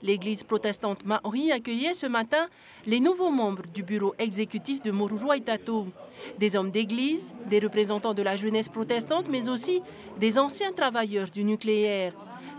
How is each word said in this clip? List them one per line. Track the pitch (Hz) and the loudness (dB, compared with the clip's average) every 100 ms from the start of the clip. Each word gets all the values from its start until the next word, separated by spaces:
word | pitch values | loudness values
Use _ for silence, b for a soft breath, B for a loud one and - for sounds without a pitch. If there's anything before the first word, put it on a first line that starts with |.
L'église | 196 202 196 208 | 0 0 0 -4
protestante | - 214 214 196 208 190 | -2 0 0 -2 -4 -4
maori | 196 214 208 240 320 | -2 -2 0 0 2
accueillait | 247 233 233 311 | 0 -2 -2 -2
ce | 359 269 | -2 -2
matin | 233 226 302 349 B B B 220 | -2 2 2 0 B B B 0
les | 240 | 4
nouveaux | 302 359 359 | 4 4 2
membres | 269 208 190 170 | 2 2 -2 -8
du | 180 | -8
bureau | 180 208 196 - | -4 0 0 0
exécutif | 226 190 214 214 262 269 | -2 -2 -2 -4 -4 -4
de | 214 | 0
Moruro | 202 202 214 269 | 0 0 0 0
et | 277 | 0
Tatou. | 226 214 - 220 185 - - B B B | 0 -4 0 -2 -2 -8 -16 B B B
Des | 208 196 | 2 2
hommes | 190 | 2
d'église, | 202 214 233 277 320 - - 208 | 0 0 0 0 -2 -4 -10 0
des | 208 | 2
représentants | 208 214 208 208 220 | 4 2 2 0 0
de | 202 | 0
la | 196 | 0
jeunesse | 196 214 220 226 | 0 0 0 0
protestante, | 226 226 240 233 320 339 | -4 -2 0 0 0 0
mais | 262 233 | -2 0
aussi | 247 359 359 - B B - | -2 0 0 -2 B B 0
des | 220 233 | 2 4
anciens | 277 277 392 | 2 0 -2
travailleurs | 370 269 233 220 202 190 | 0 0 2 0 -2 -2
du | 202 | 0
nucléaire. | 208 214 214 214 208 202 180 - - - B | 0 2 2 2 4 2 -2 -4 -14 -14 B